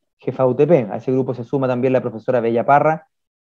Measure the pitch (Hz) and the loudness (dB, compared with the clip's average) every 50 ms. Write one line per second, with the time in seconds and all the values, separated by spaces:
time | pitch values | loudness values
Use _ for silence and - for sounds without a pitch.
0 | _ _ _ _ - - - - 131 127 123 131 151 147 175 139 113 98 113 113 | _ _ _ _ -10 -6 -2 0 0 0 2 2 2 4 4 2 2 0 -8 -8
1 | - 131 131 135 127 131 120 123 120 - - 139 131 127 127 123 127 131 131 123 | -4 -2 -2 -2 -2 -4 -6 -8 -8 -6 -4 -2 -2 -2 -2 0 0 0 0 0
2 | 113 123 107 110 - - 127 120 113 117 117 117 110 - 139 147 147 156 160 160 | -2 -2 -8 -8 -4 -2 -2 0 0 0 0 0 2 4 4 4 4 2 -2 -2
3 | - _ _ _ _ _ _ _ _ _ _ | -8 _ _ _ _ _ _ _ _ _ _